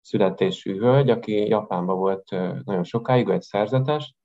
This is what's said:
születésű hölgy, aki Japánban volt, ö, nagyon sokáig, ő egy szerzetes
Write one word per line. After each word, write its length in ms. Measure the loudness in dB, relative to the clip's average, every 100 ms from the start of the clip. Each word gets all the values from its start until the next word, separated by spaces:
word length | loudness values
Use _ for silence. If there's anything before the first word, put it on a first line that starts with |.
születésű 760 | -4 0 0 2 -2 -2 -8 0
hölgy, 320 | 4 4 4
aki 380 | 0 0 -2 2
Japánban 480 | 0 0 -4 -2 0
volt, 360 | 0 -2 -6
ö, 260 | -6 -4 -6
nagyon 200 | -4 -4
sokáig, 440 | -2 -4 0 2 2
ő 40 |
egy 100 | -2
szerzetes 720 | -2 -2 0 0 0 -4 -6 _